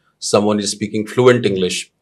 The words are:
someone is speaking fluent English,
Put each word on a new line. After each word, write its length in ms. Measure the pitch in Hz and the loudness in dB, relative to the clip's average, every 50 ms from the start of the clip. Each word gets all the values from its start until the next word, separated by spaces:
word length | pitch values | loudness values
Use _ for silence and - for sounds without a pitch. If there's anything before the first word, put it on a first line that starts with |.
| _ _ _ _ - | _ _ _ _ -4
someone 340 | - - 107 104 104 107 104 | 0 2 2 2 2 0 0
is 80 | 101 101 | -2 -4
speaking 460 | - - 113 101 104 107 107 - - | -6 -6 -8 -6 -4 -6 -6 -4 -2
fluent 340 | 127 123 123 123 123 117 104 | 4 4 4 4 4 0 -2
English, 240 | 98 95 92 90 90 - - - _ _ | 0 0 -2 -2 -4 -6 -10 -12 _ _